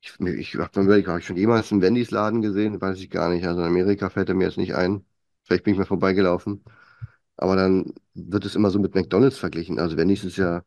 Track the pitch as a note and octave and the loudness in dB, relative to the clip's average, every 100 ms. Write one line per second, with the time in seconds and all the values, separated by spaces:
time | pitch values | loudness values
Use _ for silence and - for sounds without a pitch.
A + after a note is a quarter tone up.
0 | - - F2+ D#2+ - - F2 - G2 G#2 | -20 -8 -6 -6 -8 -6 -6 0 4 4
1 | F#2 E2+ - F2+ G#2+ A#2 G#2+ G#2 F#2 A#2+ | 4 -4 -4 0 2 2 4 2 4 2
2 | A#2+ G#2+ G#2+ A2+ G#2+ G2 G#2+ G2+ F#2+ F#2 | 0 -2 0 0 -2 -2 -2 -2 -6 -6
3 | F#2+ F2+ E2+ F2 F2+ F2 E2+ F2 F#2 G2+ | -6 -4 0 0 -2 -2 0 2 2 0
4 | G2+ - F#2+ F#2 F2+ - F#2 - F2+ G2+ | -2 -4 -2 0 0 -2 -4 0 0 -2
5 | - _ _ _ _ F2+ - G2 F#2+ F#2 | -6 _ _ _ _ -2 0 0 0 0
6 | F#2+ F#2+ F#2+ F2 - G2+ - _ _ _ | 0 2 2 0 -4 -10 -12 _ _ _
7 | - _ _ - F#2 F#2+ F#2+ F#2+ - - | -20 _ _ -6 0 2 2 2 0 -10
8 | _ - E2 G2 G2+ G2 G#2 F#2+ F#2+ F#2+ | _ -18 -4 -4 -4 0 2 2 0 0
9 | F2+ F#2 C3+ C3 F2+ D#2 E2 - E2+ D#2+ | 0 4 4 2 -8 -6 -6 -2 -2 0
10 | E2 G2 F#2 F2 F#2 E2+ | 2 2 -2 -2 -2 -2